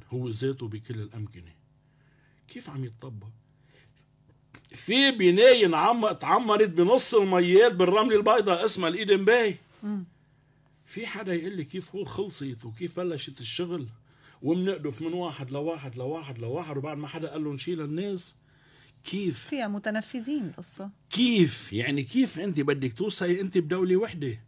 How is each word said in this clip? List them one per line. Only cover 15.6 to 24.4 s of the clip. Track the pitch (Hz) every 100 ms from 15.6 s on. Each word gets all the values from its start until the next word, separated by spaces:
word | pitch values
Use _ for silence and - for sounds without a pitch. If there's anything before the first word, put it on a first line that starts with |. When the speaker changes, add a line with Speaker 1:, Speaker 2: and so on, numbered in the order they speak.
| 156 160 135 117
Speaker 1:
لواحد | 127 160 143 117
لواحد، | 117 151 160 139
وبعد | 151 147
ما | 147
حدا | 165 156
قال | 151
له: | 151
"نشيل | 139 170 170
الناس"؟ | 147 156 202 185 - _ _ _ _ _ _ _
كيف؟ | - 190 190 113
Speaker 2:
فيها | - 285 214
متنفذين | 202 214 214 214 247 226 302 185
القصة. | - 175 - 196 - -
Speaker 1:
كيف؟ | 202 247 220 160 - -
يعني | 104 123 143
كيف | 131 247 233 151
انت | 196 151
بدك | 143 143 131
توصلي | 110 208 - 180 180
انت | 190 185
بدولة | 151 180 185 185
وحدة؟ | 220 170 135 110